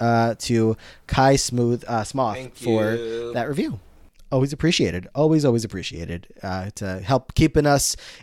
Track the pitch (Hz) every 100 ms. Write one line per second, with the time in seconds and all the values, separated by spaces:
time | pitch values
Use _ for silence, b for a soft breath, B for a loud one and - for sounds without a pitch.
0 | 117 117 117 110 - 117 110 110 B B
1 | B - 135 139 - 120 120 120 - 117
2 | 104 139 120 110 131 - 117 110 107 117
3 | 117 113 120 120 120 147 294 127 - -
4 | - - - 131 139 147 156 180 104 87
5 | - - 156 156 143 117 110 95 82 78
6 | 85 87 - - 95 92 95 - 98 92
7 | 98 131 - - 156 151 147 143 - -
8 | B B